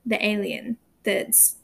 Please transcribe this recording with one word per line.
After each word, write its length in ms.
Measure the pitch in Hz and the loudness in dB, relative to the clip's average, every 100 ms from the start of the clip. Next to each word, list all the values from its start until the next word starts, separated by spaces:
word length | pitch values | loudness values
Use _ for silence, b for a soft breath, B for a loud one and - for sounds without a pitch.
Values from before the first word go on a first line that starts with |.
| 233 | -4
the 180 | 214 | 0
alien 520 | 208 208 196 - - 233 _ _ | 0 0 -4 -6 -8 -10 _ _
that's 540 | 220 190 - - - - | -2 -2 2 4 4 0